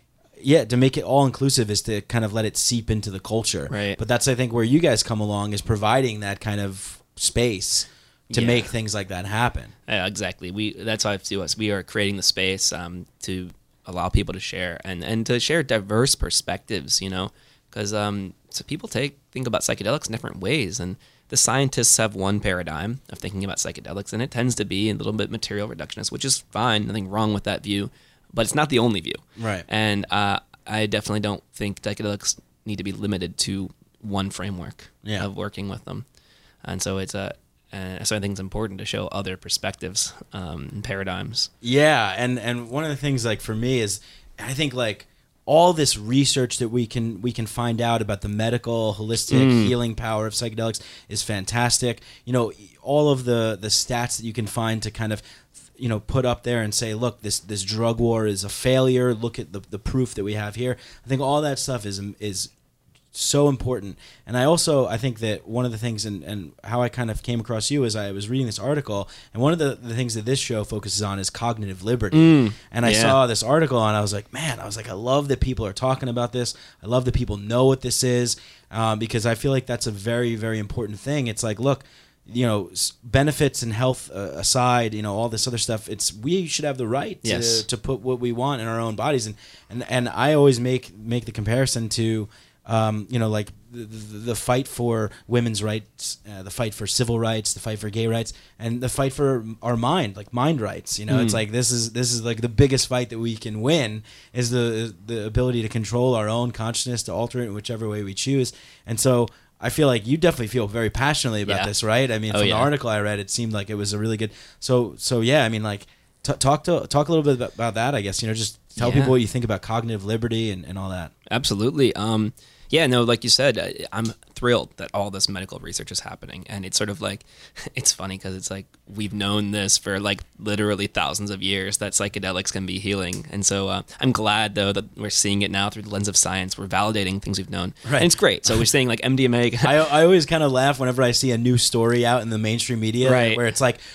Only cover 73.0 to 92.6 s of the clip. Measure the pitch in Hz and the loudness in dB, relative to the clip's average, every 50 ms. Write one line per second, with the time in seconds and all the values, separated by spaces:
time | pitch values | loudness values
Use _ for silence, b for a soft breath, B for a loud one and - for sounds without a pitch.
73 | 113 113 135 135 131 120 110 - 107 117 147 165 160 135 131 120 110 107 107 104 | 6 6 8 6 6 4 2 0 2 4 4 4 4 4 4 4 4 4 4 2
74 | 104 98 104 101 101 - - 143 160 156 120 92 90 110 101 110 107 107 95 98 | 2 0 -2 -4 -8 -8 -8 -6 -4 -4 -4 -6 -8 -10 -10 -10 -10 -8 -8 -4
75 | 113 123 135 147 147 139 131 - - 131 127 - 113 95 95 - 131 131 131 - | 0 2 2 2 4 2 0 2 2 0 0 -2 -4 -4 -4 -2 0 0 0 0
76 | 135 123 117 123 120 117 - 127 120 - - B B B B B - 107 123 131 | -2 -4 -2 -2 -2 -2 -2 -4 -4 -4 -6 B B B B B -4 2 2 2
77 | 123 123 - - 120 104 104 101 101 107 117 123 131 135 135 135 - 123 - - | 2 4 2 0 0 0 -4 -6 -2 0 4 6 6 6 6 4 0 -2 0 0
78 | - 127 123 123 120 117 - B B B B B B B - 113 113 110 107 107 | 2 2 2 2 2 0 -2 B B B B B B B -2 0 0 2 2 0
79 | 113 107 - 113 101 120 113 - - 139 135 131 - - 120 113 - 120 104 98 | -2 -2 -2 0 2 0 0 2 0 2 2 0 0 -2 -4 -4 -4 -6 -6 -4
80 | 95 117 117 120 123 117 117 107 110 113 110 110 104 104 - 123 113 104 104 92 | -4 -2 0 0 0 0 -2 -2 -2 -4 -2 -4 -4 -4 -4 -6 -4 -6 -8 -8
81 | - 135 147 147 127 117 107 - 117 110 107 101 123 139 135 - - b b b | -6 -4 -2 -2 -2 -2 -4 -4 -2 -4 -2 0 2 0 0 0 -4 b b b
82 | b b b b b - 113 120 127 117 107 104 92 82 92 - - - - _ | b b b b b -6 -2 0 2 2 2 0 -2 -4 -4 -4 -4 -4 -4 _
83 | - 117 104 135 143 151 143 - 156 135 - - 123 117 107 113 131 131 123 - | -6 2 4 4 4 4 2 2 2 0 0 -2 -4 -4 -2 0 0 0 0 -2
84 | - - - 95 101 80 69 80 - - - 127 123 123 123 123 117 107 107 107 | -6 -12 -10 -8 -8 -8 -6 -2 0 2 2 4 4 4 4 4 2 0 -2 -4
85 | 107 104 98 107 117 120 110 107 - 127 120 110 - - 113 107 - - 107 92 | -4 -2 -2 -2 -2 -2 -2 -2 -2 -2 -2 -2 -2 -2 -2 -4 -4 -8 -6 -4
86 | - - - 107 113 147 180 196 175 151 - - 151 147 135 127 120 107 120 139 | -4 -4 -4 -4 -2 0 0 0 0 -2 -4 -2 -2 -2 -2 -2 -2 0 0 -2
87 | 175 220 190 - - 110 95 90 117 117 113 110 107 - 123 107 - 139 135 107 | -2 -4 -8 -6 -4 -2 0 0 2 2 0 0 0 -2 -4 -4 -2 -4 -4 -2
88 | 107 127 127 120 123 120 117 120 127 143 143 120 110 113 113 113 113 113 110 107 | -2 -2 -2 0 0 -2 0 0 0 0 -2 -2 -2 -2 -2 -2 -2 -2 -2 -2
89 | 113 147 147 127 110 110 101 B B B B B B B 110 123 - - 117 127 | -2 0 0 0 -2 -4 -8 B B B B B B B -10 -8 -6 -2 0 0
90 | 120 117 - - 127 147 156 147 143 143 127 117 120 127 127 120 - - 85 107 | 0 0 0 2 4 6 6 8 8 8 8 6 2 0 0 0 -2 -6 -18 -12
91 | 107 113 120 123 113 113 110 117 104 107 123 131 135 120 - 120 113 107 - 120 | -6 -2 -2 -2 -2 -4 -6 -4 0 2 2 2 2 2 0 -2 -2 -2 0 0
92 | 113 110 113 110 104 - b b b b b b | 0 2 0 0 -2 -6 b b b b b b